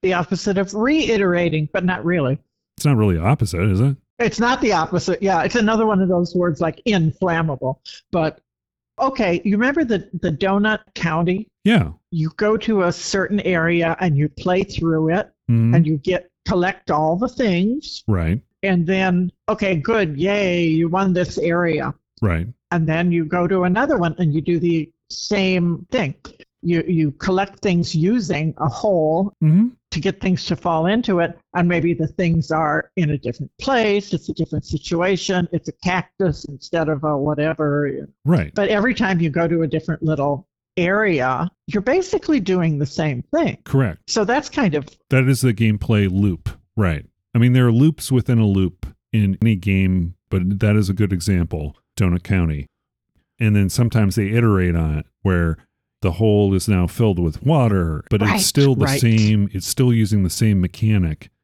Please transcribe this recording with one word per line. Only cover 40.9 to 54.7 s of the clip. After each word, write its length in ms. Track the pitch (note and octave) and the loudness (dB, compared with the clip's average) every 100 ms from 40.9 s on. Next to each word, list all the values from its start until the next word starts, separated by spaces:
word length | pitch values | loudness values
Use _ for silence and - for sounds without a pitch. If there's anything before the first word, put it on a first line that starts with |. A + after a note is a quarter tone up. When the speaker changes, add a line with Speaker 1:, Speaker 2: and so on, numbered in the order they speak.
| G3+ G#3+ D#3+ B2+ C3 E3+ _ - | 0 0 0 -2 -2 -4 _ -8
Speaker 1:
you're 140 | G#3 | -6
basically 560 | G3 D#4+ F#4 G4 - D4 | 0 -2 0 -4 0 -2
doing 400 | F3 F#3 E3 D3 | 0 0 0 -2
the 60 | C#3 | -4
same 380 | - D#3 B2+ - D#4 | -4 -4 -4 -4 -2
thing. 220 | C#4+ - - | -2 -4 -2
Speaker 2:
Correct. 340 | C3+ B2 D#2+ - | 0 0 -4 -6
Speaker 1:
So 160 | - G#3 | -2 0
that's 240 | B3+ D4 | 0 -2
kind 240 | - A3+ | -2 0
of 140 | D3 C3+ _ _ | -2 -6 _ _
Speaker 2:
That 160 | C3+ C3 | 2 2
is 140 | C3 | 2
the 120 | B2+ | 2
gameplay 560 | G2+ A2+ G#2+ - A2 G2 | 2 2 0 0 2 2
loop. 400 | F#2 G2+ E2+ - - _ - | 2 0 0 -6 -10 _ -2
Right. 300 | G2 D2+ - _ _ A#2 | 0 0 -8 _ _ 2
I 40 | |
mean, 140 | B2 | 4
there 140 | B2 B2 | 4 4
are 40 | |
loops 400 | A#2 D3+ D#3 - | 6 4 2 -2
within 280 | C3 - A#2+ | -2 2 2
a 60 | A2 | 4
loop 400 | G2 F#2 - - - _ | 2 0 -4 -14 -14 _
in 260 | A2 G2+ F#2+ | 0 0 2
any 120 | A2+ G#2 | 2 2
game, 600 | F#2+ F#2+ F#2+ F#2 F2 - _ | 2 2 2 2 -2 -6 _
but 300 | F#2+ F#2 G2 | -2 -2 0
that 140 | G#2 G#2 | 2 2
is 140 | G2 | 0
a 40 | |
good 200 | F#2+ G#2 | 0 0
example, 600 | F#2 F2+ F#2 E2+ D#2+ D2 - _ - | 0 0 0 0 -4 -8 -10 _ -2
Donut 280 | F#2+ F2 | 0 0
County. 420 | - F#2+ E2 D2 C#2 _ _ _ _ _ _ _ | 0 0 0 -2 -8 _ _ _ _ _ _ _
And 160 | A2+ G#2 | 2 2
then 140 | G2 | 2
sometimes 460 | - A#2 A#2 G2+ F#2 | 2 0 2 2 0
they 140 | G2+ | 0
iterate 440 | A2+ A#2 G2 F2+ | 2 2 2 2